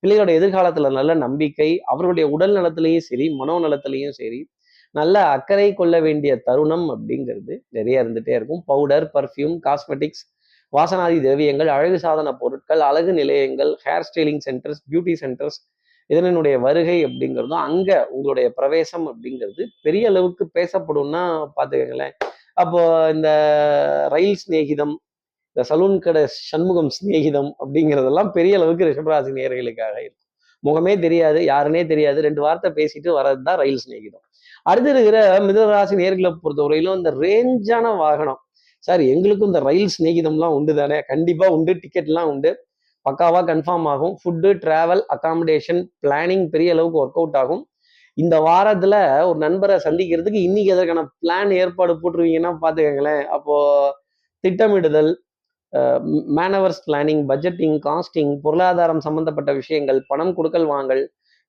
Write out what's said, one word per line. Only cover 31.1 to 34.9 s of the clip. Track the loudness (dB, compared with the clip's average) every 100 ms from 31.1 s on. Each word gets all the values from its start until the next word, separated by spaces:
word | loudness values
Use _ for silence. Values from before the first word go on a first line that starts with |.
| 2 2 2
யாருன்னே | 2 0 0 0 0
தெரியாது, | 0 2 2
ரெண்டு | 0 0
வார்த்தை | -2 0 -4
பேசிட்டு | -2 -4 -4
வர்றது | -2 0 0 -2
தான் | -2 0
ரயில் | 0 -2 -6
சிநேகிதம். | -18 -18 -20 _ _ _ -8
அடுத்து | 0 2 4